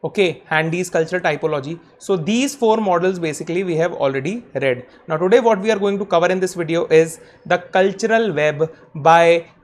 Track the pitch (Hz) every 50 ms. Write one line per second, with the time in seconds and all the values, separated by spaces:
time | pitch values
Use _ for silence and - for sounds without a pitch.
0 | - 160 - - 196 175 147 - - - 160 156 160 165 165 175 185 175 - 170
1 | 160 160 175 180 170 170 151 147 - 160 151 147 135 143 165 165 - _ _ _
2 | - - 196 185 156 170 214 240 269 277 277 - 240 220 214 226 220 196 175 175
3 | 175 185 190 180 165 160 147 - 165 160 165 180 196 180 165 156 165 180 - -
4 | - 139 135 135 131 160 208 240 233 - - 135 135 135 127 120 - - - -
5 | _ - 160 156 175 185 214 262 240 226 220 190 185 220 220 202 196 202 196 196
6 | 208 190 - 170 165 175 185 185 185 180 180 170 170 151 165 165 - - 156 160
7 | 165 165 - - - - - _ _ - 175 180 175 - - 190 190 202 190 196
8 | - 214 226 226 233 214 160 147 147 151 147 139 160 160 - - - _ _ 160
9 | 135 160 165 170 170 170 170 170 165 - _ _